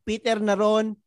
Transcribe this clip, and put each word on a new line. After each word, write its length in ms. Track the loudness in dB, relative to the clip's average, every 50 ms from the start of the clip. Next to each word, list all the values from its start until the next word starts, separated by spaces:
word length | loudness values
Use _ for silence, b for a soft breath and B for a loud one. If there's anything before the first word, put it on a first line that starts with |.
Peter 400 | -8 -6 -6 -4 -2 -2 -2 0
Naron, 560 | 0 0 2 2 2 2 2 2 0 -2 -6 -10 _